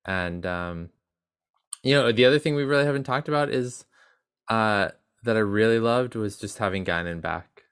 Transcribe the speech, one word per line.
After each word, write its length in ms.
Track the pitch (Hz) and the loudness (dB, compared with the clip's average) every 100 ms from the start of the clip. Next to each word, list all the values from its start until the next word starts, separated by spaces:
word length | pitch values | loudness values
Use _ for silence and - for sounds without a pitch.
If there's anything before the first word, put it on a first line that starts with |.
| - | -8
And, 400 | 92 90 87 90 | -4 -4 -6 -6
um, 440 | 90 87 85 85 _ _ _ _ _ _ _ - - | -6 -6 -8 -12 _ _ _ _ _ _ _ -20 -6
you 120 | 131 143 | 2 2
know, 160 | 120 | 4
the 140 | 113 123 | 6 6
other 140 | 147 | 6
thing 160 | 156 147 | 2 -2
we 80 | |
really 220 | 139 143 143 | 0 2 2
haven't 180 | 139 | 0
talked 240 | 135 131 151 | -2 -4 -2
about 220 | 151 143 | -2 0
is, 360 | 127 123 - - _ _ _ _ _ - | 0 -2 -6 -20 _ _ _ _ _ -4
uh, 420 | 113 110 104 95 - _ _ | 0 2 2 0 -4 _ _
that 120 | 120 110 | -2 0
I 20 | |
really 400 | 104 101 110 113 | 2 2 4 4
loved 360 | 113 120 123 117 | 2 0 -2 -4
was 220 | 104 - | -6 -6
just 200 | 104 - | -10 -4
having 260 | 104 95 | -2 -2
Guinan 380 | 87 85 85 85 | -2 -2 -2 -6
back. 420 | 80 80 - - _ | -6 -6 -10 -20 _